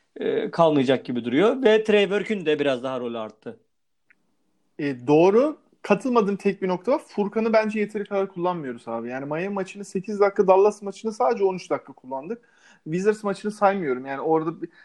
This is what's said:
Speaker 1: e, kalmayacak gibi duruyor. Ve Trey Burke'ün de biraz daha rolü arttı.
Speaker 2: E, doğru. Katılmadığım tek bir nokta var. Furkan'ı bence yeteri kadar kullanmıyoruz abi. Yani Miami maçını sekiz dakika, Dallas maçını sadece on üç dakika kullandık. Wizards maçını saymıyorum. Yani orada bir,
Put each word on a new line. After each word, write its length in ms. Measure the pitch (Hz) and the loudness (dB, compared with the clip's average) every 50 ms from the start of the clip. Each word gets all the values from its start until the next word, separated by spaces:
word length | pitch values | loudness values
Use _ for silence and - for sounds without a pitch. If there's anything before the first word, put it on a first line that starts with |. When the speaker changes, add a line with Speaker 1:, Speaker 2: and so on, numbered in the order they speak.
| _ _ - | _ _ -10
Speaker 1:
e, 340 | - - - - - - 202 | -6 -4 -2 -2 -2 -4 -2
kalmayacak 540 | - - 170 160 151 143 131 123 131 117 - | 2 2 4 4 4 4 2 2 0 0 -2
gibi 200 | - 127 120 113 | -4 -6 -6 -4
duruyor. 380 | 120 120 143 190 233 269 262 262 | 0 2 2 4 2 2 2 4
Ve 220 | 214 220 220 214 | 4 4 4 4
Trey 260 | 220 208 208 202 180 | 4 2 4 4 2
Burke'ün 360 | 196 208 185 - 220 196 160 | 0 -2 -2 -2 -4 -4 -2
de 120 | 151 151 143 | -2 0 0
biraz 240 | 143 139 131 120 123 | 0 0 -2 -2 -4
daha 180 | 131 131 123 | -6 -6 -6
rolü 180 | 123 120 117 113 | -6 -6 -8 -8
arttı. 420 | 110 110 - _ - 120 110 - _ _ _ _ _ _ _ _ _ _ _ _ _ _ _ _ _ _ _ _ _ _ _ - | -8 -10 -12 _ -16 -16 -16 -16 _ _ _ _ _ _ _ _ _ _ _ _ _ _ _ _ _ _ _ _ _ _ _ -8
Speaker 2:
E, 280 | 151 143 135 123 123 | -6 -6 -6 -4 0
doğru. 520 | 127 147 156 170 190 202 233 269 311 294 - _ _ _ _ - | 4 4 6 6 6 6 4 4 2 0 -6 _ _ _ _ -2
Katılmadığım 540 | - 202 - - 262 240 240 208 190 202 | 0 0 0 0 0 2 2 2 2 0
tek 260 | 185 - 202 190 - 190 | -2 -2 -2 -2 -2 -2
bir 60 | 185 | -4
nokta 240 | 180 175 - 233 269 | -4 -2 -2 -2 -2
var. 100 | - - | -2 -2
Furkan'ı 460 | - - - 208 202 - 226 220 226 220 | -6 -6 -4 -4 -4 -2 -2 0 2 2
bence 280 | 220 214 214 214 220 | 2 2 0 -2 -4
yeteri 240 | 208 208 214 214 208 | -4 -4 -4 -8 -8
kadar 240 | - 208 196 196 196 | -4 -2 -2 -2 -4
kullanmıyoruz 600 | - 180 170 180 180 170 147 127 120 120 - 120 | -4 -4 -4 -2 -2 -4 -6 -8 -10 -10 -10 -8
abi. 200 | 117 117 113 120 | -8 -8 -6 -8
Yani 160 | 127 131 139 | -8 -8 -8
Miami 240 | 143 147 160 180 202 | -6 -6 -6 -6 -6
maçını 360 | 202 196 185 190 - 202 196 | -6 -6 -8 -8 -10 -16 -12
sekiz 360 | - - 196 185 - 208 196 | -8 -8 -8 -6 -4 0 2
dakika, 260 | 202 196 196 - 202 | 2 2 4 4 4
Dallas 360 | 185 185 190 196 208 208 - 208 | 6 6 6 6 4 2 0 -6
maçını 300 | 202 190 - - 220 214 | -12 -10 -8 -8 -8 -4
sadece 320 | - 247 254 240 202 196 | 0 0 0 2 2 0
on 100 | 190 185 | 0 -2
üç 160 | 175 - - | -4 -6 -6
dakika 220 | 151 135 - - 135 | -6 -6 -6 -10 -20
kullandık. 580 | _ - 127 131 135 139 175 233 233 _ _ _ _ _ _ _ _ - | _ -14 -12 -12 -10 -10 -10 -12 -14 _ _ _ _ _ _ _ _ -10
Wizards 400 | 151 156 180 190 214 208 208 208 | -6 -6 -2 0 0 0 0 -2
maçını 280 | 202 190 - - 208 208 | -6 -6 -4 -6 -8 -2
saymıyorum. 540 | - 208 190 196 202 175 139 127 127 131 | 2 2 2 2 2 0 -2 -4 -4 -4
Yani 140 | 135 139 135 | -8 -8 -4
orada 420 | 127 160 160 160 156 165 160 - 165 | -2 0 0 0 0 -2 -6 -8 -10
bir, 60 | - _ _ - | -14 _ _ -20